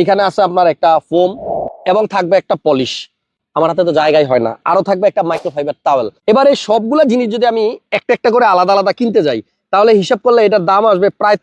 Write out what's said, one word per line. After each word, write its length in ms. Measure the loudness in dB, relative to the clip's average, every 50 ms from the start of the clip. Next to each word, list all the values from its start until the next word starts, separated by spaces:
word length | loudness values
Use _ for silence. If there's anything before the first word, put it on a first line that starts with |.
এখানে 200 | 0 0 0 0 0 -2
আছে 120 | 0 0 -2
আপনার 200 | 0 0 0 2 0 0
একটা 160 | 0 0 0 0 0 -2 _
ফোম 200 | -2 0 0 0 -2 -8 -10 -8 -8 -8 -8 -10 -12 -8 -4 -2
এবং 120 | 0 0 -2 -2 -4
থাকবে 220 | -4 -2 0 0 0
একটা 140 | 0 _ -6 -2 0
পলিশ, 240 | -2 0 0 -2 -6 -8 -12 -14 -18 _ _ _ _ _ _ _ _ _
আমার 140 | -2 -2 0
হাতে 120 | 0 0 -2
তো 40 | 0 0 0
জায়গাই 260 | 0 2 2 2 2 2
হয় 140 | 0 0 0
না, 60 | -2 -6 -6 _ -2
আরো 100 | -2 -2 0 -2
থাকবে 160 | -4 0 0 -2
একটা 120 | 0 0 -4 -4
মাইক্রোফাইবার 460 | -6 -6 -8 -8 -8 -6 -6 -6 -8 -6 _
টাওয়েল। 220 | -2 -2 -2 -2 -4 -10 _ _ 0
এবার 140 | 2 4 4 2
এই 60 | 2 0 0
সবগুলা 360 | -2 -2 -2 0 -2 0 0 2 2
জিনিস 160 | 0 0 -2 -2 -2
যদি 100 | -2 -2
আমি 180 | 0 0 0 -2 -2 -4 -8 _ _ -6
একটা 140 | -6 -2 -2 -4
একটা 120 | 0 0 0
করে 140 | 0 2 2
আলাদা 260 | 2 2 2 2 2 2
আলাদা 180 | 0 0 -2 -2 -2
কিনতে 220 | -4 -2 0 0 0
যাই, 140 | 0 -2 -4 -8 _ _ _ _ _ 0
তাহলে 180 | 2 4 4 4 2
হিসাব 180 | 2 0 -2 -2 0
করলে 160 | 0 2 2 2
এটার 160 | 2 2 0 0
দাম 180 | 2 0 2 2 2
আসবে 160 | 2 2 0 -2 -2 _
প্রায় 180 | 0 0 0 -2